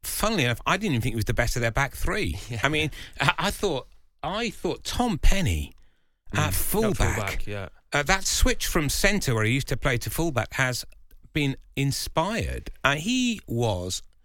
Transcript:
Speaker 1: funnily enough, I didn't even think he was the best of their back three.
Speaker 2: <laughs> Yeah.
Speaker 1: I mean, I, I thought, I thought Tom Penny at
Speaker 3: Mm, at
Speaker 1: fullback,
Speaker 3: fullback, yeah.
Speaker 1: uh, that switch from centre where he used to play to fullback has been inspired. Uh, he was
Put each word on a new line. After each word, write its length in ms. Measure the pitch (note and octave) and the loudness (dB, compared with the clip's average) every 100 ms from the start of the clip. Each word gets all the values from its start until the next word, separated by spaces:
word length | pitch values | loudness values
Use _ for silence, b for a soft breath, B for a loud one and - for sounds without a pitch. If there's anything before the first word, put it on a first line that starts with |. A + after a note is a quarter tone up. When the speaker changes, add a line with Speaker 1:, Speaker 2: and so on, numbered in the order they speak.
Speaker 1:
funnily 420 | - - G#3 A3 B2 | -10 -2 0 2 2
enough, 160 | A#2 - | 0 0
I 120 | F#3 | 0
didn't 160 | G#3 | 2
even 80 | B2 | 0
think 120 | - | 0
he 40 | A2+ | 0
was 80 | G#2+ | 0
the 80 | |
best 220 | A#2+ B2 B2+ | 0 0 0
of 40 | |
their 100 | A#2 | 0
back 240 | B2 C#3 - | 0 -2 0
three. 420 | - G3+ C3 E2+ | -2 0 -2 -4
Speaker 2:
<laughs> 60 | - | -8
Yeah. 100 | A#2+ | -2
Speaker 1:
I 60 | D3 | 0
mean, 220 | D3+ D#3 B B - | 0 -2 B B 0
I, 140 | C#3 - | 2 2
I 120 | E3 | -2
thought, 360 | - G3+ C3+ - - - _ | -2 -2 -2 -6 -18 -20 _
I 260 | D3+ G3+ A#3 | -6 -4 -6
thought 340 | - F3+ C3+ | -4 -6 -4
Tom 340 | - - B3 F3+ | -4 0 0 6
Penny 560 | - G3 D3 D#2 C#2 - - _ _ _ - | 8 8 4 -2 -4 -12 -20 _ _ _ -6
at 40 | D3+ | -2
Speaker 3:
Mm, 100 | D3+ | 0
at 60 | |
Speaker 1:
fullback, 420 | - - G3 A3 - - A2+ | 0 0 2 2 2 2 0
Speaker 3:
fullback, 320 | G2 F#2 - | -2 -2 -4
yeah. 220 | G2+ F#2+ - _ | -6 -10 -14 _
Speaker 1:
uh, 120 | C#3+ | 0
that 220 | C#3+ F#3+ - | 2 2 2
switch 420 | - B3+ A#3 - | 2 2 2 0
from 200 | F3+ B2 | 0 0
centre 440 | - G3 G3 - | 2 2 2 2
where 100 | A2+ G#2+ | 2 2
he 60 | |
used 140 | C3+ - | 0 -2
to 80 | C3+ | -2
play 200 | C#3+ A#2+ | 0 -2
to 120 | - | -2
fullback 440 | - D#3+ B2 - | -2 0 0 -2
has 320 | - C3 B2 - - - - - | -2 -2 -2 -8 -18 -20 -20 -6
been 220 | D#3 C#3+ C3 - - | -2 0 -2 -8 -2
inspired. 920 | C#3 - - - F3 A3+ D2+ - - - | -2 -2 -2 -2 0 -2 -4 -6 -10 -2
Uh, 120 | C3 C#3+ | 0 0
he 440 | F3+ B3+ A#3+ G#3 - | 0 0 0 -2 -4
was 560 | A#2 A#2 F#2 F2+ - - - | 0 0 0 -4 -6 -10 -20